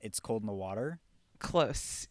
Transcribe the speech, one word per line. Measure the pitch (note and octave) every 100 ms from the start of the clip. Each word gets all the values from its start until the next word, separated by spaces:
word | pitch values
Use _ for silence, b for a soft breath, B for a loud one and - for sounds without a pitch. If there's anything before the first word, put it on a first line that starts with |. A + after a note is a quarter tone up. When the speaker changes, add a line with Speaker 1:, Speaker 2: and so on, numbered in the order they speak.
Speaker 1:
It's | G#2+ -
Cold | - A2+
in | G#2+
the |
Water? | G2 F#2+ G2+ C#3 E3+ _ _ _ -
Speaker 2:
Close. | - F3 C3+ C#3+ - - -